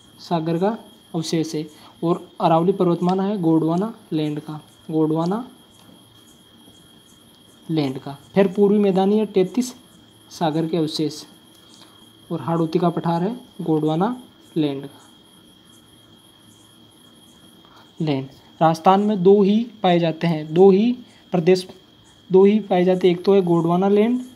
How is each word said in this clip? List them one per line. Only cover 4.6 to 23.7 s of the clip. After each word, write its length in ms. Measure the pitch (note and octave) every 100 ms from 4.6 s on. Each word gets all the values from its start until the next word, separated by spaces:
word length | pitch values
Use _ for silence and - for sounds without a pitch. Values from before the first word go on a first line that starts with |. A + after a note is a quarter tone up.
| - _ -
गोंडवाना 540 | D#3+ D#3 D#3+ E3+ G#3+ B3 - _ _ - - _ _ _ _ _ _ - - - - _ _ _ _ - - -
लैंड 300 | D#3+ C#3 C3
का। 180 | C#3 C#3 -
फिर 200 | F#3+ G3
पूर्वी 260 | F#3+ G3+ G#3
मैदानी 400 | G3+ F#3 F#3+ G#3+
है 60 | G#3+
तैतीस 480 | G3+ F#3 - B3 - - - - _ -
सागर 360 | - E3 D#3 E3
के 100 | E3+
अवशेष 480 | D3+ - D3+ - - - _ _ - - - - - _ -
और 120 | E3
हाड़ौती 380 | C3 E3 D#3+ F3
का 100 | F3
पठार 340 | E3 E3+ E3+
है 60 | F#3 B3 - -
गोंडवाना 440 | E3 D#3 D3+ D#3+ G#3+ B3 - _ -
land 300 | E3 D3 C#3
का, 160 | C#3+ - - - _ _ - _ _ - _ _ - - _ _ - - _ _ - _ _ - - - - - - - - -
land। 300 | D#3 C3+ C3+ - - -
राजस्थान 400 | D#3+ E3 F#3+ G3
में 200 | G#3 G#3
दो 180 | F3+ G#3
ही 180 | F#3+ G#3+ A#3+ -
पाए 160 | F#3 F3
जाते 280 | E3 D#3+ E3+
हैं, 260 | D#3 D#3
दो 160 | D#3+ G3
ही 200 | F#3+ A#3 B3 - - _
प्रदेश, 340 | F3 E3 F#3 - - _ _ - _ -
दो 140 | F#3
ही 140 | G3 G#3+
पाए 240 | G#3 F3+
जाते 220 | F3+ F#3 F#3
हैं। 80 |
एक 80 | F3
तो 80 | G3
है 60 | G3
गोंडवाना 460 | F3 E3+ E3